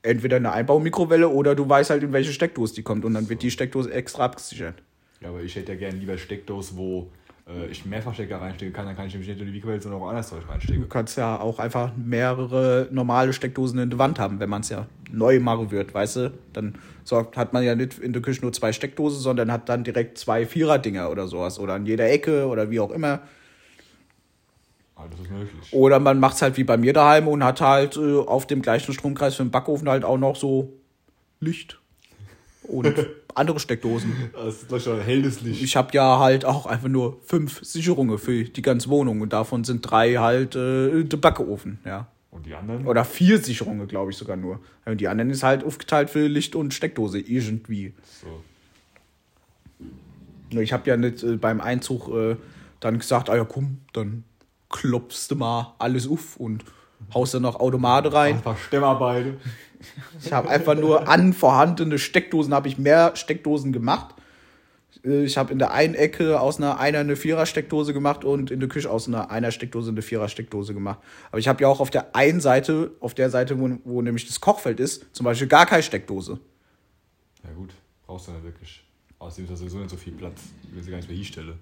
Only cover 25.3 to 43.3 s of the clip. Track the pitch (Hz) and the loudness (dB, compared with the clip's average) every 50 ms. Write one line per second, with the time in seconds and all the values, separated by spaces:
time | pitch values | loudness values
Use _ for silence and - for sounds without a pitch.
25.3 | 98 101 104 101 - 80 - - - 135 131 135 139 139 143 139 135 135 135 135 | -10 -10 -12 -12 -14 -18 -14 0 6 8 10 10 10 8 8 6 6 8 6 4
26.3 | - - 151 131 131 135 131 120 120 117 117 131 139 156 147 147 151 156 156 156 | 4 4 2 2 2 2 2 4 4 4 6 6 6 8 8 10 10 8 6 4
27.3 | 151 143 135 123 131 - 160 135 139 139 139 143 - 151 151 147 143 143 127 - | 2 4 2 2 2 4 4 6 6 6 4 2 0 -2 0 2 2 2 2 2
28.3 | 113 131 131 - 147 135 - 120 113 117 - - 135 - - 143 143 - 143 135 | 0 0 0 -2 -4 -2 2 2 2 2 0 -4 -8 -4 -4 -4 -2 0 0 0
29.3 | 135 - 131 120 - 127 - - 147 147 156 143 131 135 - 98 131 131 135 135 | 0 0 -2 0 0 0 0 0 -2 0 2 2 2 2 2 0 0 2 2 0
30.3 | 131 - - 139 135 135 131 135 - - _ _ _ _ _ _ _ _ _ _ | 0 0 -2 0 0 0 0 -2 -10 -20 _ _ _ _ _ _ _ _ _ _
31.3 | _ _ 156 160 170 - - - - _ _ _ _ _ _ _ _ _ 104 - | _ _ -6 -6 -6 -6 -12 -18 -20 _ _ _ _ _ _ _ _ _ -20 -20
32.3 | - _ _ _ _ _ - - - 127 120 147 143 147 - - - - _ - | -20 _ _ _ _ _ -14 -8 -6 2 2 2 2 2 -2 -2 -6 -18 _ -8
33.3 | - 131 143 160 160 147 - - 120 113 - 113 117 120 101 113 113 127 123 117 | -2 0 0 0 0 -2 -2 -4 -4 -2 0 -2 -2 0 -2 -2 -2 -4 -6 -8
34.3 | - - 113 110 107 - - - 127 120 - 127 113 107 98 110 127 135 135 135 | -8 -8 -8 -8 -8 -10 -10 -6 -6 -4 -2 -2 -4 -2 0 2 2 2 2 2
35.3 | 110 - 120 117 107 95 127 131 - 135 131 - - 139 135 131 131 127 135 131 | -2 -4 -6 -6 -4 -4 -2 0 2 2 2 2 4 4 6 6 6 8 8 6
36.3 | 131 135 135 131 123 - - - 110 113 127 131 135 131 123 120 123 - - - | 6 6 4 2 0 0 -2 -4 -4 -4 -2 0 0 0 0 -2 -4 -8 -4 0
37.3 | - 165 151 135 - - - - - 165 160 180 175 139 135 117 107 104 - - | 0 0 0 -2 -6 -12 -14 -10 -8 -4 0 0 2 2 2 0 0 -2 -2 -2
38.3 | 123 117 117 120 - - - 139 127 120 120 127 143 143 139 123 110 107 107 107 | -2 -2 -2 -4 -8 -2 0 2 2 2 2 2 2 2 2 2 0 -2 -4 -2
39.3 | 110 107 110 - 131 120 113 123 123 117 - - - 110 113 120 123 120 117 117 | -2 -2 -2 -2 -4 -4 -2 -2 -4 -4 -2 2 4 4 4 4 4 4 4 4
40.3 | 120 131 135 127 - 131 127 127 131 131 131 135 160 160 165 139 151 151 143 165 | 4 2 0 -2 -4 -4 -2 -2 0 0 2 2 2 0 0 0 -2 4 4 4
41.3 | - - - - 101 101 - 92 98 104 _ - 95 101 120 _ _ _ _ _ | 4 4 -4 -4 -4 -6 -8 -12 -12 -10 _ -10 -10 -10 -10 _ _ _ _ _
42.3 | - 87 76 76 78 76 95 107 117 123 135 127 117 117 120 - - - 180 180 | -20 -18 -16 -16 -14 -12 -10 -8 -8 -6 -2 0 2 2 2 0 0 4 6 6